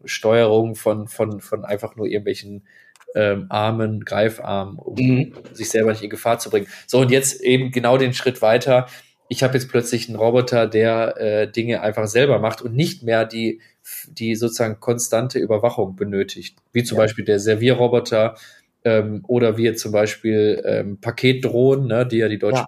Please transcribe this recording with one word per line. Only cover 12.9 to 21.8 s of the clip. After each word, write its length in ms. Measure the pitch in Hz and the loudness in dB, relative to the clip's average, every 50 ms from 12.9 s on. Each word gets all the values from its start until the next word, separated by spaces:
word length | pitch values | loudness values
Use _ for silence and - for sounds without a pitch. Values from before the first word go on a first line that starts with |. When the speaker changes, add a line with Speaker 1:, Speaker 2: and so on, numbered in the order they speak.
| - - 120 | -2 -6 -2
Speaker 1:
mehr 220 | 113 113 110 110 | 0 2 2 0
die, 340 | 113 113 113 113 110 110 - _ _ _ _ _ - - - - - | 0 -2 -4 -2 -2 -4 -4 _ _ _ _ _ -18 -18 -18 -18 -18
die 260 | - - 113 113 113 | -12 -6 -4 -2 -2
sozusagen 440 | 110 120 117 117 - 120 110 107 - | 0 -2 -2 0 0 -2 -2 -2 -6
konstante 600 | - - 120 120 - - 113 113 123 127 - 127 | -2 -4 -2 -2 -2 -2 0 0 0 0 -2 -2
Überwachung 580 | - 107 110 104 110 120 - - 104 95 92 92 | -2 0 0 2 0 0 0 0 -4 -4 -4 -6
benötigt. 600 | 101 101 101 98 98 - - 90 87 - _ _ _ _ | -6 -4 -2 -2 -2 -4 -6 -14 -14 -18 _ _ _ _
Wie 120 | - 120 120 | -4 -4 -2
zum 140 | - 113 110 | -2 2 2
Speaker 2:
Ja. 60 | 110 | 2
Speaker 1:
Beispiel 220 | 107 110 - 98 | 2 0 -4 -2
der 140 | 110 104 101 | 0 0 0
Servierroboter, 960 | 101 110 110 107 117 127 127 113 123 117 120 120 117 - 117 110 110 117 - - - - - _ _ _ _ _ - | 2 0 0 2 4 2 4 4 4 2 2 2 0 2 2 2 2 2 0 -6 -20 -20 -20 _ _ _ _ _ 0
ähm, 400 | 120 113 110 104 107 107 101 - - | 2 2 2 2 0 -4 -8 -4 -2
oder 300 | 123 120 120 113 107 113 | 0 2 2 2 2 2
wie 60 | 113 | 0
jetzt 180 | 113 107 - | 0 0 -2
zum 100 | - 110 | -6 -2
Beispiel, 720 | 104 104 107 107 - - - 110 107 107 107 107 98 - - | 0 2 2 2 0 -4 -2 0 2 2 4 2 2 0 -2
ähm, 360 | 101 104 107 101 98 101 - | -2 -2 -2 -2 -6 -8 -8
Paketdrohnen, 840 | - 120 117 - - 127 131 131 127 113 104 117 127 131 135 135 | -6 -8 -6 2 2 2 2 2 0 -2 0 4 4 4 4 2